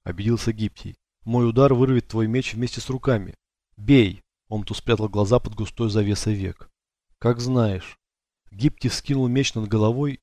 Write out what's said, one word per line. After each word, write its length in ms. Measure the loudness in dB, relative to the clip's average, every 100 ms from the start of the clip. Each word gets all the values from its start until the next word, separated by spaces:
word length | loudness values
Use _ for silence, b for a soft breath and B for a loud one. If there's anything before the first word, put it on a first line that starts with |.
обиделся 500 | -10 -4 -2 0 -2
Гиптий. 440 | -4 -4 -6 -16 -18 _ _ -4
«Мой 220 | 0 2
удар 260 | 4 4
вырвет 340 | 4 4 2 0
твой 200 | -2 0
меч 260 | -2 -4
вместе 280 | -4 -6 -6
с 80 | -8
руками». 460 | -4 -2 -2 -2 -14 _ _ _ -6
«Бей!» 460 | 4 6 6 0 _ _ -10
Омту 240 | -8 -6
спрятал 360 | -6 -2 0 0
глаза 300 | -2 2 2
под 140 | 2
густой 360 | -6 -8 -4 -2
завесой 420 | 0 0 0 -2
век. 360 | -2 -4 -8 -16 _ _ _ _ _
«Как 200 | -2 0
знаешь». 580 | 0 2 2 0 -8 -20 _ _ _ _ _
Гипти 360 | -2 -2 0 -4
вскинул 400 | -4 -2 0 0
меч 260 | 0 0
над 140 | -4 -2
головой 520 | 2 2 0 -4 -6